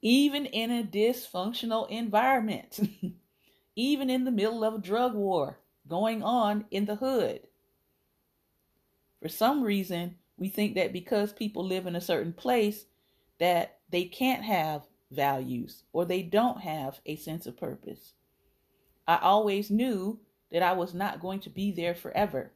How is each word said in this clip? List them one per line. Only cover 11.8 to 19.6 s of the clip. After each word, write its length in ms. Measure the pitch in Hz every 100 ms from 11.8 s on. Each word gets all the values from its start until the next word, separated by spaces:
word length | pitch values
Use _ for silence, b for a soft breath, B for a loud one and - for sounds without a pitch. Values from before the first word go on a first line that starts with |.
| 185
in 100 | 170
a 60 |
certain 320 | 175 160 170
place, 500 | 170 254 247 208 208 - _ _ _ _ _
that 380 | 175 175 - - _
they 160 | 175
can't 400 | 175 - 262 262
have 380 | 214 190 156 151 - _ _
values 760 | 139 139 139 127 123 - - _
or 120 | 156
they 180 | 175 180
don't 380 | 170 202 240 226
have 400 | 185 156 135 - -
a 100 | 156
sense 300 | - 165 -
of 100 | 120
purpose. 560 | - - - - - _ _ _ _ _ _ _ _ _ -
I 80 | 170
always 540 | 180 202 208 196